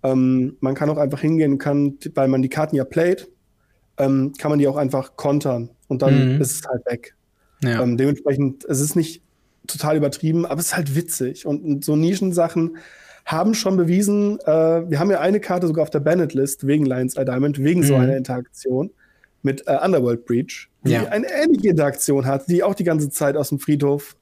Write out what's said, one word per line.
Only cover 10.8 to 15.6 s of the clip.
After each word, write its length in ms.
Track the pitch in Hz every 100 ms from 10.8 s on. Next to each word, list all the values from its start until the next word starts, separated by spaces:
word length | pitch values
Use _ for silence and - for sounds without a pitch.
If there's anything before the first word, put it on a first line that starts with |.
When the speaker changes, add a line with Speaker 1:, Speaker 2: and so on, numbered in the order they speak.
| 147 139
Speaker 1:
witzig. 500 | 175 - 127 - -
Und, 160 | 147
und 200 | 160 139
so 100 | 139
Nischensachen 840 | 151 165 190 190 175 165 170 165 165 - - - -
haben 300 | - 156 196
schon 220 | 226 196 190
bewiesen, 640 | 170 175 202 208 202 208
äh, 40 | - 156 160 165 170
wir 80 | 147
haben 120 | 190
ja 80 | 185
eine 180 | 165 208
Karte 300 | 202 180